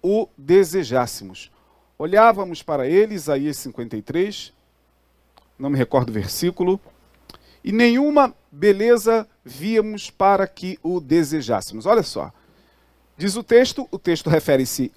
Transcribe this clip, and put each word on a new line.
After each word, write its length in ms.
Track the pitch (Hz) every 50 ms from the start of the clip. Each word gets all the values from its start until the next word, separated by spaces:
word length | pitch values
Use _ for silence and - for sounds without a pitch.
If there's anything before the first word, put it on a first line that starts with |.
| -
o 260 | 175 202 220 220 - _ -
desejássemos." 1120 | 139 139 175 190 196 160 160 190 165 113 123 131 123 117 - - 101 95 92 - - - _ _ _ _ _ _ _ _ _ -
Olhávamos 640 | 147 160 185 208 220 233 220 196 196 185 170 -
para 260 | - - 156 143 127 131
ele, 280 | 160 190 214 220 214
Isaías 420 | 185 147 147 147 139 139 151 143 -
cinquenta 400 | - 135 113 - 120 117 - 107
e 40 |
três, 520 | 104 - 135 170 185 208 202 - - - _ _ _ _ _ _ _ _ _ _ _ _ _ _ _ _ _ _ _ _ _ -
não 120 | 131 139
me 80 | 143 131
recordo 320 | 123 - - 135 123 117
o 40 | 110
versículo, 640 | 107 98 95 - - - 175 185 - 185 180 190 196 _ _ _ _ _ _ _ _ _ - - - _ _ _ _ -
"e 80 | 180
nenhuma 640 | 196 226 240 240 233 247 285 294 294 294 277 247 - _ _ _
beleza 760 | - 143 156 208 196 190 214 233 240 226 196 220 226 226 214 - _ _ -
víamos 680 | - - 131 151 208 226 220 214 214 214 202 - -
para 340 | - - 190 196 202 190 196
que 320 | 190 - - - 185 185 - -
o 160 | 160 180 180
desejássemos." 840 | 151 127 156 170 160 139 151 156 131 107 120 98 92 - 98 110 110
Olha 180 | 175 220 226 175
só, 280 | - - - 73 - - _ _ _ _ _ _ _ _ _ _ _ _ _ _ _ _ -
diz 180 | 156 202 190
o 80 | 226 220
texto, 440 | - 233 233 254 247 - - 269 -
o 80 | - 185
texto 320 | - 175 170 156 - 165
refere-se 600 | 151 160 - - 143 131 131 120 - - 131 - _